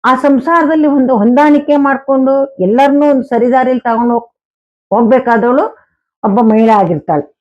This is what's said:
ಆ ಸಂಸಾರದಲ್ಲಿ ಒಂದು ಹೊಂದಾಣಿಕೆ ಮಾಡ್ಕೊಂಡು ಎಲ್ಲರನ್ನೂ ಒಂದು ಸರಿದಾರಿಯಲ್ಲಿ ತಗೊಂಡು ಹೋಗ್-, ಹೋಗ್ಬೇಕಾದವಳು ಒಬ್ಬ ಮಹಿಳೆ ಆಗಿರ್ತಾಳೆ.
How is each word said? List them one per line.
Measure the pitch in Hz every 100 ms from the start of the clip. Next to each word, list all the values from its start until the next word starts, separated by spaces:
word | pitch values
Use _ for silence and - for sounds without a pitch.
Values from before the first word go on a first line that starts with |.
ಆ | 247
ಸಂಸಾರದಲ್ಲಿ | 254 294 277 285 339 302 320 302
ಒಂದು | 285 254 240
ಹೊಂದಾಣಿಕೆ | 214 247 302 294 294 294
ಮಾಡ್ಕೊಂಡು | 277 269 - 269 269 269
ಎಲ್ಲರನ್ನೂ | 277 - 185 233 277 285 294
ಒಂದು | 277
ಸರಿದಾರಿಯಲ್ಲಿ | - 233 240 254 254 254
ತಗೊಂಡು | 240 226 240
ಹೋಗ್-, | 240 233 _ _ _ _ _ _
ಹೋಗ್ಬೇಕಾದವಳು | 208 233 254 240 254 240 262 453 - _ _ _ _
ಒಬ್ಬ | 214 196 226
ಮಹಿಳೆ | 220 226
ಆಗಿರ್ತಾಳೆ. | 214 175 156 - 160 - _